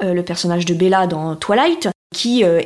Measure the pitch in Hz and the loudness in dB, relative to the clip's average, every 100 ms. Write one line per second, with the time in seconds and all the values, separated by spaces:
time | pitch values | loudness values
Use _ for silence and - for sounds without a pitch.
0 | 190 175 180 175 180 175 170 170 185 190 | -4 -2 -4 -4 -2 -2 0 0 2 2
1 | 180 160 160 156 - 208 311 339 214 - | 2 -2 -6 -6 -2 0 2 0 -4 -6
2 | _ - 233 247 190 170 | _ -6 0 2 4 2